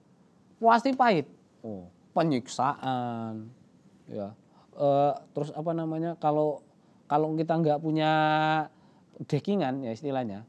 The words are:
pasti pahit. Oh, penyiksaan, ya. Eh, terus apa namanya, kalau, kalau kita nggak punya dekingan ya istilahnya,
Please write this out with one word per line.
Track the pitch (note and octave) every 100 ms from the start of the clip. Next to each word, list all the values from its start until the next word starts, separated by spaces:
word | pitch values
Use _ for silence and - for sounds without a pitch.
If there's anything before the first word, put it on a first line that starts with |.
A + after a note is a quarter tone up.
| _ _ _ _ _ -
pasti | A3+ A3+ C4 C4
pahit. | B3 F3+ C3 - _ _ A2+
Oh, | G2 F2 - _
penyiksaan, | - E3 C3 A#2+ - B2+ C#3+ C3 B2+ A#2+ A#2 A2+ A2 A2 B2+ _ _ _ _ -
ya. | A2 G2+ A2+ _ _ _ -
Eh, | C#3+ C#3 C#3+ - -
terus | - D3
apa | D3 D#3+
namanya, | E3 D#3+ D#3+ E3 D#3+
kalau, | D3+ D3+ D3+ C#3 - _ _ _ -
kalau | D3 D#3
kita | D#3 D#3+ E3
nggak | D#3+ D3
punya | D#3+ D#3 D#3 D#3 D#3 D#3 D#3 D#3 D3+ - _ _ _ - C3+
dekingan | C#3+ - G3+ C#3 C3
ya | B2+
istilahnya, | A2 D3 C3+ A#2+ G2